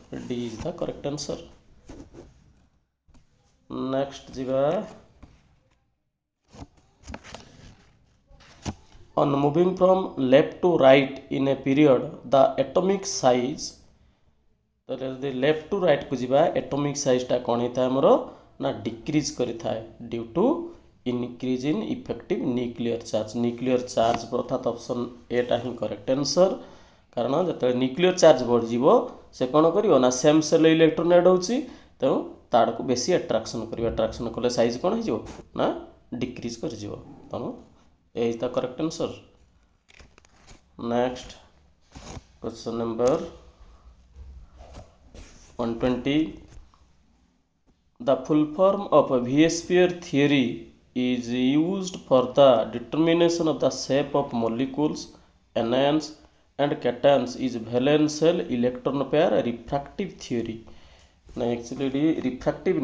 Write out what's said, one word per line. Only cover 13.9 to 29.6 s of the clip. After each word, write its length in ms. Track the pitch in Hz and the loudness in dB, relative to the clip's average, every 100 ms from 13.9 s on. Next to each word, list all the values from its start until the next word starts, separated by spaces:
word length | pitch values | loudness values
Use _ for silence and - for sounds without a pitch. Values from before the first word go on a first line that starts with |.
| _ _ _ _ _ _ _ _ _ - | _ _ _ _ _ _ _ _ _ -14
ତାହେଲେ 180 | 131 135 | -10 -8
ଯଦି 160 | 131 139 127 | -6 -6 0
left 200 | 135 156 - | 0 0 -2
to 80 | 202 180 | 0 2
ରାଇଟ୍କୁ 300 | 143 - 127 | 2 0 -6
ଯିବା, 200 | 123 135 165 139 | 0 2 2 0
atomic 400 | - 143 143 139 135 | -4 -4 -4 -2 0
ସାଇଜ୍ଟା 300 | 127 123 127 120 | 0 2 -2 0
କ'ଣ 100 | 120 | -2
ହେଇଥାଏ 240 | 123 127 127 | -2 -2 0
ଆମର 160 | 131 170 269 - - _ - | 2 4 4 2 -16 _ -8
ନା 60 | 139 120 107 | -6 -6 -8
decrease 460 | - - 151 139 - | -8 -4 -2 -2 -4
କରିଥାଏ 440 | 120 117 120 113 117 - 117 | -6 -4 -6 -6 -8 -16 -10
due 160 | 117 117 131 | -10 -6 0
to 100 | 240 349 339 - _ _ 123 | 0 0 -6 -16 _ _ -6
increase 580 | 120 120 - 127 127 139 | -6 -6 -8 -4 -4 -2
in 80 | 196 214 | -4 -4
effective 480 | 123 - 117 - 196 170 120 | -8 -8 -10 -6 -4 -2 -4
nuclear 420 | 120 117 117 117 - | -4 -6 -4 -4 -4
charge। 220 | 110 107 120 | -4 -4 -2
nuclear 380 | 120 117 127 127 123 | -4 -2 -2 -2 0
charge 280 | - 113 117 - 120 | 0 2 0 -4 -6
ଅର୍ଥାତ୍ 280 | - 131 120 | -4 -4 -4
option 320 | 117 - 120 120 - - 120 | -6 -6 -6 -6 -10 -4 -2
ଏଟା 160 | 123 120 | 0 -2
ହିଁ 80 | 123 - | -2 -6
correct 260 | 107 104 - 135 | -8 -6 -2 -2
answer, 340 | 143 175 185 - - - - _ _ - | 0 2 2 2 -10 -20 -20 _ _ -4
କାରଣ 180 | 120 147 180 | 0 0 -2
ଯେତେବେଳେ 280 | - 123 123 | 0 0 2
nuclear 340 | 131 131 180 175 | 0 2 2 6
charge 200 | 165 127 120 | 8 8 4
ବଢ଼ିଯିବ 360 | 120 113 117 143 247 - - - - | 2 2 2 4 4 2 -10 -20 -4
ସେ 60 | 127 | 2
କ'ଣ 120 | 151 | 4